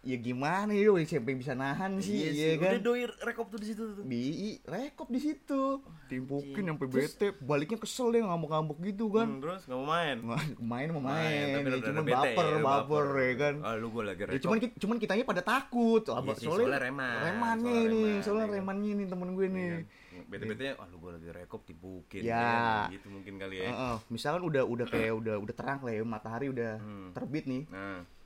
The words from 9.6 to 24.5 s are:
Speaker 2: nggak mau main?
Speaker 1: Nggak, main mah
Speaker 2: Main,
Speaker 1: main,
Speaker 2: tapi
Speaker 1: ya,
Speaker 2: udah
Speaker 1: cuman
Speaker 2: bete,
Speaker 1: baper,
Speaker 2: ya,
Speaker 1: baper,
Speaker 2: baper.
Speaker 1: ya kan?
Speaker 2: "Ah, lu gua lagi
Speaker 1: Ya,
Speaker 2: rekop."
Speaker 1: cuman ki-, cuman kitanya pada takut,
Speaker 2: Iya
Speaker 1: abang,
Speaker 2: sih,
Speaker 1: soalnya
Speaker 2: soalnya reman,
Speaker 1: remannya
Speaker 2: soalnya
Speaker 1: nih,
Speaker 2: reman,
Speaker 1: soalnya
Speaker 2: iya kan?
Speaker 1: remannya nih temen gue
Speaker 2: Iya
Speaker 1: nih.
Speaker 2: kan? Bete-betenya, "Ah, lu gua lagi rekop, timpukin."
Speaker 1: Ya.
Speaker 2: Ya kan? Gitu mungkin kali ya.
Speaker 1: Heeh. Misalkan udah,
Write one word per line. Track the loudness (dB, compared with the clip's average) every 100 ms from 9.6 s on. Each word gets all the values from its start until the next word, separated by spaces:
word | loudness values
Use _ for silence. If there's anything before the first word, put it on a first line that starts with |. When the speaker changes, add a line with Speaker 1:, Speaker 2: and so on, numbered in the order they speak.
Speaker 2:
nggak | -6 -4
mau | 0
main? | 2 2 -2
Speaker 1:
Nggak, | -2 -2 -2 -4
main | -4 -2 -2
mah | -2
Speaker 2:
Main, | 0
Speaker 1:
main, | 0 2 2 0
Speaker 2:
tapi | 0
Speaker 1:
ya, | 0
Speaker 2:
udah | 0
Speaker 1:
cuman | 0 0 2
Speaker 2:
bete, |
Speaker 1:
baper, | 4 4 4 4
Speaker 2:
ya, |
Speaker 1:
baper, | 4 4 4 4 2
Speaker 2:
baper. | 4 4
Speaker 1:
ya | 2 4
kan? | 2 0
Speaker 2:
"Ah, | -2
lu | -2 -2
gua | -2 -4
lagi | -2
Speaker 1:
Ya, | -2
Speaker 2:
rekop." | 0
Speaker 1:
cuman | 2 2
ki-, | 2 -2
cuman | -2 0
kitanya | 0 0 2
pada | 0
takut, | 2 0 0 2 6 6
Speaker 2:
Iya | 4
Speaker 1:
abang, | -2 -2
Speaker 2:
sih, | -2 0
Speaker 1:
soalnya | 2 4
Speaker 2:
soalnya | 2
reman, | 0 -2 -2 0
Speaker 1:
remannya | 0 0 0 2 2
Speaker 2:
soalnya | 4 4
Speaker 1:
nih, | 4 4
Speaker 2:
reman, | 2
Speaker 1:
soalnya | 2 0
Speaker 2:
iya | 0
kan? | -2
Speaker 1:
remannya | -2 -2 0
nih | -2 -2
temen | -4 -4
gue | 0
Speaker 2:
Iya | 0
Speaker 1:
nih. | 0 -2
Speaker 2:
kan? | -4 -8 -16 -20 -18
Bete-betenya, | -12 -8 -6 -4 -6 -6
"Ah, | -12
lu | -14
gua | -14
lagi | -12 -12
rekop, | -14 -12 -14
timpukin." | -14 -16 -12 -14 -10 -6
Speaker 1:
Ya. | 0
Speaker 2:
Ya | 2
kan? | 2 4 2 2 0
Gitu | -6 -14
mungkin | -14 -12 -10
kali | -8 -4
ya. | -4
Speaker 1:
Heeh. | -2 -4 -4 -6
Misalkan | -4 -2 -2
udah, | 2